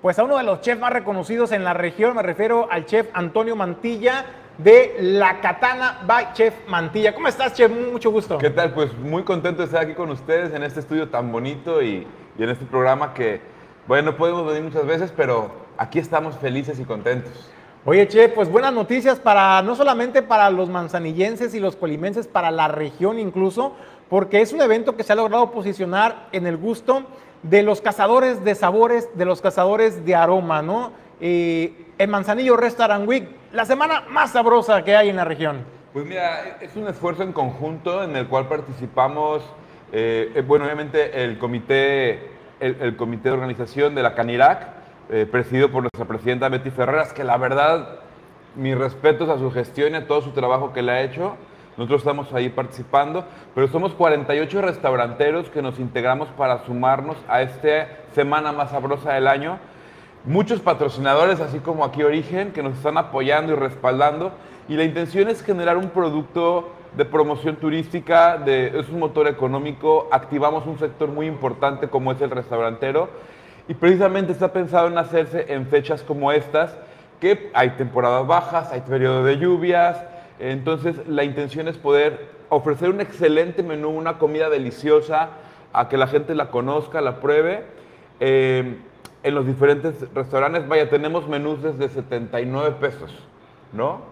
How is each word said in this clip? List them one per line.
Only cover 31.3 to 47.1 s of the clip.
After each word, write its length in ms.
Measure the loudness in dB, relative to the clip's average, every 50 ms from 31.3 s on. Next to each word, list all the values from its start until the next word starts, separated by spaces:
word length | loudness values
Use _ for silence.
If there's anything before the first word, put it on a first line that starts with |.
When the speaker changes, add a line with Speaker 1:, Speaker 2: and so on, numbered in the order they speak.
| 0 2 0 0 0 -2 -2 -4 -6 -12 -20 -20 -2
Speaker 1:
el 120 | -2 -2 0
Manzanillo 500 | 0 -2 0 -2 -2 0 4 4 4 4
Restaurant 500 | 4 0 2 2 2 2 2 0 0 0
Week, 200 | 0 -2 -2 -6 -18 -20 -20 -8
la 120 | -4 -4 0
semana 400 | 0 0 0 2 0 0 -2 -4 -2
más 220 | 0 0 0 2
sabrosa 500 | 2 2 4 6 4 4 4 4 2 2 4
que 100 | 6 6
hay 140 | 6 6 6
en 80 | 2
la 80 | 0 -2
región. 400 | -2 -2 -2 -2 -2 -2 -4 -10 -14 -18 -20 -20 -12 -10
Speaker 2:
Pues 100 | -10 -8
mira, 540 | -6 -6 -4 -2 -2 -4 -4 -8 -12 -14 -14
es 160 | -18 -14 -10
un 120 | -8 -8 -8
esfuerzo 340 | -8 -4 -4 -4 -4 -4
en 100 | -6 -4
conjunto 720 | -2 -2 -2 -2 -4 -6 -6 -8 -8 -6 -6 -4 -4 -4
en 140 | -4 -4 -4
el 100 | -4 -4
cual 220 | 0 -2 -2 -2 -2
participamos, 920 | -4 -6 -6 -10 -12 -12 -12 -6 0 0 0 0 0 -2 -2 -2 -2 -4 -6 -10 -20 -20 -20 -20 -20 -20 -20 -6
eh, 400 | -4 -2 0 0 0 0 -2 -2 -2
eh, 100 | -4 2
bueno, 200 | 4 2 2 2
obviamente 580 | 0 -4 -6 -8 -2 0 0 0 0 -2 -4 -4
el 140 | -4 -4 -6
comité, 920 | -6 -4 -4 -6 -2 0 2 2 2 2 2 2 0 0 -2 -4 -8 -18 -20 -20 -20 -20 -12 _
el, 160 | -4 -4 -4 -2
el 160 | -4 -6 -4
comité 340 | -4 -6 -6 -6 -2 -2 0
de 40 | 0
organización 600 | 0 -2 -4 -6 -8 -8 -8 -2 0 0 0 2
de 80 | 2
la 120 | 0 0 0
canirac, 640 | 0 -4 -2 4 6 6 6 6 4 -6 -16 -18 -20 -20 -20 -20 -20 -12 -4
eh, 140 | -2 -2 -2
presidido 460 | 2 0 -2 -2 0 2 2 2 2
por 100 | 2 -2
nuestra 240 | -4 -4 -6 -8 -8
presidenta 460 | -8 -8 -4 -2 -2 -2 0 -2 -2
Betty 180 | -2 -2 -6 -6
Ferreras, 440 | -4 -2 -2 0 2 0 -2 -2